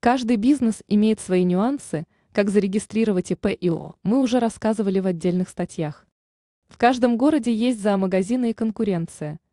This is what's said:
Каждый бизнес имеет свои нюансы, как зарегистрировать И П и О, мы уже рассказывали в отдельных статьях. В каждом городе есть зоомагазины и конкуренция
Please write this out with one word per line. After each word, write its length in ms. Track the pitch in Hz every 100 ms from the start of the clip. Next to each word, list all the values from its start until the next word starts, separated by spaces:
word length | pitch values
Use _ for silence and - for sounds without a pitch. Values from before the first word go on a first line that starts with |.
Каждый 340 | 240 254 233 240
бизнес 480 | 226 285 233 208 -
имеет 320 | 208 214 220
свои 240 | - 185 180
нюансы, 600 | 180 220 277 - 156 160 _ _
как 160 | - 202
зарегистрировать 840 | 202 196 196 - 214 220 185 175
И 40 | 180
П 180 | 202
и 160 | - 180
О, 260 | 165 151 -
мы 160 | 185 247
уже 220 | 262 247
рассказывали 580 | 226 - 220 214 196 196
в 80 | 190
отдельных 400 | 175 180 180 185
статьях. 580 | - 175 - 156 147 _ _ _ _ _ _ _
В 100 | -
каждом 380 | 233 254 240 233
городе 380 | 277 311 233
есть 260 | 226 240 233
зоомагазины 720 | 202 196 190 185 190 254 240
и 40 |
конкуренция 840 | 226 220 202 214 180 165 - 151 151 _